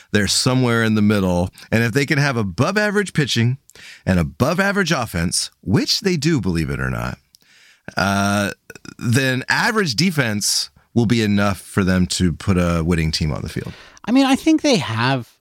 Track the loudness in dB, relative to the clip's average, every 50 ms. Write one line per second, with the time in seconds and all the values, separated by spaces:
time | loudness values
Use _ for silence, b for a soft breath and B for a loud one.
0 | B B 0 0 0 0 0 0 0 2 2 2 2 2 2 2 2 2 2 4
1 | 4 4 4 2 2 0 0 0 -2 -2 B B B B 0 0 0 0 0 -2
2 | 0 0 0 0 0 0 0 -2 -4 -2 -2 0 -2 0 0 0 0 0 0 -2
3 | -2 -2 -2 -2 -2 0 0 0 0 0 0 -4 _ B B B B B B B
4 | B 0 2 2 0 0 -2 0 0 0 2 2 0 2 0 0 0 0 0 -2
5 | -2 -4 -4 -4 -2 -2 -2 -4 -6 -6 -12 _ -2 0 0 2 2 0 -2 -2
6 | 0 -2 -2 0 0 0 0 0 0 -2 -2 -2 -2 -2 -4 -4 -4 -4 -4 -4
7 | -6 -6 -8 -12 _ _ -20 b b b b b b b b b b -10 -6 -2
8 | -2 0 0 0 0 0 0 0 -2 -4 -6 -10 _ -20 -20 -18 -20 -20 -14 -6
9 | -2 0 0 0 0 0 -2 -2 -2 -2 -2 0 0 0 0 0 -2 0 0 0
10 | 0 0 2 0 -2 0 -2 -2 -2 -2 -2 -4 -6 -8 _ b b b 0 0
11 | 2 2 2 2 2 2 2 2 2 0 0 -4 -8 -4 -2 0 2 2 2 2
12 | 2 0 0 0 0 0 0 -2 -2 0 0 2 2 0 0 0 0 0 0 0
13 | 0 -2 -2 -2 -2 -2 -2 -4 -8 -8 -8 -8 -10 -10 B B B B B B
14 | B 0 2 2 4 2 2 2 2 2 2 4 2 2 2 2 0 -2 -2 0
15 | 0 0 0 -2 -4 -10 _ _